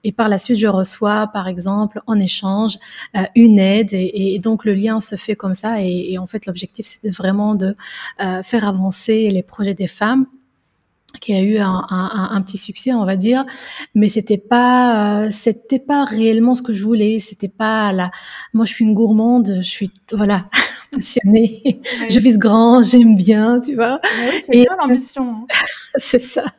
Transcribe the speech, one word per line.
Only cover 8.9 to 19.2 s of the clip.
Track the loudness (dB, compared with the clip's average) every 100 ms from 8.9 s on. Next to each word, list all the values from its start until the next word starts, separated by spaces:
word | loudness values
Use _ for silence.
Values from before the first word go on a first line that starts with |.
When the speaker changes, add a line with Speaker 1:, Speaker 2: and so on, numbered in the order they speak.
| -2 0 0 2
Speaker 1:
les | 0
projets | -4 -6 -4
des | -4 -6
femmes, | -4 0 0 0 _ _ _ _ _ _ _ -20 -14
qui | -4
a | 0
eu | 2 0
un, | 0 -2 -4
un, | -6 -4
un, | -4 -4 -4
un |
petit | -4 -10
succès, | -10 -6 -2
on | -2
va | 0 0
dire, | 0 0 -2 -12 -18 -16 -4 0
mais | 2
c'était | 0 -2 -4
pas, | 0 2 4 4 4 2 0 0
euh, | -2
c'était | -2 -2 -4 -4 -4
pas | 0 -2
réellement | 0 0 2 4 2
ce | 2
que | -2
je | -4
voulais. | 0 2 2 -2
C'était | -6 -10 -12
pas | -4 -2 0 0
la, | -2 -4 -8 -20 -20 -4
moi, | -2
je | -2
suis | 0
une | 0
gourmande, | 2 2 2